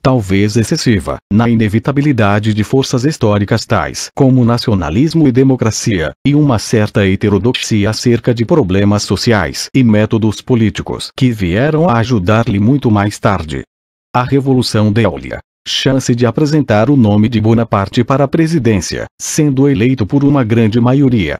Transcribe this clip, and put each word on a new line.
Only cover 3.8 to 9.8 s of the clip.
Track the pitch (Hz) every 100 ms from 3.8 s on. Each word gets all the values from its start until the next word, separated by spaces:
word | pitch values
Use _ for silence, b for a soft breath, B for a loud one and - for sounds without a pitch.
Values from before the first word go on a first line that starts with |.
| 71 - -
como | - 131 127
nacionalismo | 117 117 - 98 90 92 156 165 143
e |
democracia, | 120 135 127 113 - - 92 76 - 135
e | 143
uma | 147 110
certa | - 113 104 113 98
heterodoxia | 95 104 98 113 - - 110 101
acerca | 110 123 117 -
de | 117
problemas | 110 160 95 95 101 101
sociais | - 98 - 107 78 - -
e | 135